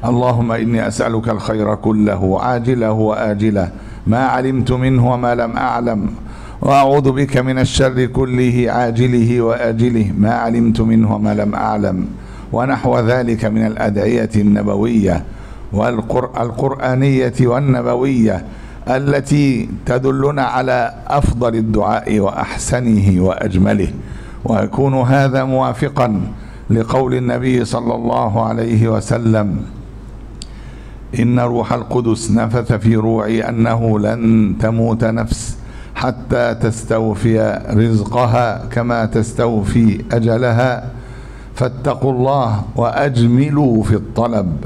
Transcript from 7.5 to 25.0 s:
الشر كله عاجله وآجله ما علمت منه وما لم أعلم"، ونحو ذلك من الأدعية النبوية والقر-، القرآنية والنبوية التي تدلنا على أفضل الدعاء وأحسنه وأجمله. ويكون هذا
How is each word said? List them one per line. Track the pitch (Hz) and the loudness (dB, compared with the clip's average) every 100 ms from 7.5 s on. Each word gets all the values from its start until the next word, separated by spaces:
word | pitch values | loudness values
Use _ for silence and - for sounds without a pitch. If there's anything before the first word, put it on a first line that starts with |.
| 131 | 0
الشر | 131 - 131 127 123 | 0 2 2 2 0
كله | 120 131 123 127 123 117 | 0 0 2 2 2 0
عاجله | 117 120 117 127 123 113 120 | 0 0 2 2 4 2 2
وآجله | 113 117 117 113 120 117 104 92 | 2 2 0 2 2 2 0 2
ما | 104 | 2
علمت | 117 117 117 117 110 | 2 0 2 2 2
منه | 113 113 110 | 2 4 2
وما | 104 107 | 2 0
لم | 104 104 | 0 -2
أعلم"، | 107 107 107 101 92 90 - - - - | -2 -2 0 -2 -2 -4 -8 -14 -16 -6
ونحو | 113 127 127 127 123 | -4 -2 0 0 2
ذلك | 113 127 120 113 | 2 2 0 0
من | 110 110 110 | 0 0 0
الأدعية | 110 107 101 101 120 110 107 | 0 -2 0 0 0 0 2
النبوية | 104 104 101 101 110 117 95 85 - - - - - | 4 2 2 0 0 2 2 0 -4 -12 -14 -14 -6
والقر-، | 98 120 117 110 123 123 - | -2 0 -2 -2 -2 -2 -4
القرآنية | 120 117 139 139 131 127 139 131 127 117 | -4 -2 -2 -2 -2 2 2 2 0 2
والنبوية | 127 120 143 127 120 123 131 131 110 95 - - - - - | 2 2 0 0 0 0 0 2 2 0 -6 -14 -16 -14 -2
التي | 131 143 139 135 147 143 123 110 98 - | -2 2 0 2 2 2 0 -2 -6 -2
تدلنا | 127 135 135 139 147 | 0 0 0 0 0
على | 127 123 131 123 117 - - | -2 0 0 0 -2 -6 -2
أفضل | 143 143 117 120 | 0 2 0 0
الدعاء | 113 110 107 101 107 - 107 | 0 0 0 0 -2 0 0
وأحسنه | 98 - - - - 123 123 107 98 92 | 0 -2 -6 -6 -4 -2 2 2 4 4
وأجمله. | 92 92 107 92 101 107 90 - - - - - | 2 0 -2 2 2 2 0 -4 -12 -14 -14 -10
ويكون | - 110 101 - 139 | -2 0 0 0 0
هذا | 135 | 2